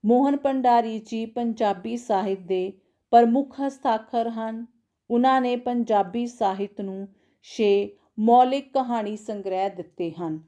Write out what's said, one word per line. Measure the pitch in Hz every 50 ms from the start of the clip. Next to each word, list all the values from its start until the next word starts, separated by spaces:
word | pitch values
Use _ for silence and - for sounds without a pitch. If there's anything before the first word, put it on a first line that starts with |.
| -
ਮੋਹਨ | 208 240 247 277 277 277
ਭੰਡਾਰੀ | 277 277 277 269 262 254 247 240 233 226 226 220 220
ਜੀ | 220 - 226 226 226
ਪੰਜਾਬੀ | 226 _ 240 240 233 220 - 233 202 196 180 180 226 233
ਸਾਹਿਤ | 240 240 - 208 190 208 196 196 190
ਦੇ | 180 170 190 185 185 190 - _ _ _ _ _ _ _
ਪ੍ਰਮੁੱਖ | - 233 240 233 233 277 285 277 - -
ਹਸਤਾਖਰ | 277 277 269 - - 262 226 220 220 - - 233 233 233
ਹਨ। | 226 226 226 220 226 226 233 - _ _ _ _ _ _ _ _
ਉਹਨਾਂ | 233 240 247 262 262 262
ਨੇ | 254 247 247
ਪੰਜਾਬੀ | 240 247 233 247 240 226 226 220 202 196 180 190 240 240
ਸਾਹਿਤ | 233 240 - 226 190 190 190 202 202 _ -
ਨੂੰ | 202 190 190 190 196 196 _ _ _ _ _ _ _
ਛੇ | - - - 220 208 202 202 202 202 - _ _ _ _ -
ਮੌਲਿਕ | 214 226 233 247 254 254 262 277 277 - -
ਕਹਾਣੀ | 269 254 240 240 226 214 202 214
ਸੰਗ੍ਰਹਿ | 208 - - 214 208 190 196 185 185 196 202
ਦਿੱਤੇ | 190 180 175 - _ - 175 165
ਹਨ। | 160 170 175 160 156 156 160